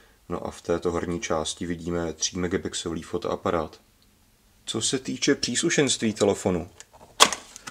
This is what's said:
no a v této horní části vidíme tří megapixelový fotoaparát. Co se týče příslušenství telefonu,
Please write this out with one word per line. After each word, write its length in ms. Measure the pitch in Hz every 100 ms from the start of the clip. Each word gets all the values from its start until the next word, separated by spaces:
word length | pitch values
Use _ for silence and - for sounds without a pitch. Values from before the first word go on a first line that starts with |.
| - _ -
no 180 | 90 -
a 40 |
v 100 | -
této 300 | - 85 87
horní 300 | 85 85 87
části 440 | - 82 78 - 87
vidíme 480 | 85 82 87 82
tří 260 | 78 - 92
megapixelový 600 | 90 90 92 - 90 82
fotoaparát. 800 | - 87 - - 98 87 78 - _ _ _ _ _ _ _ _ -
Co 160 | 110
se 180 | - 135
týče 360 | - 127 - 139
příslušenství 800 | - 120 170 165 135 - 113
telefonu, 560 | 104 101 95 98 90 85 - - - - - - - - - -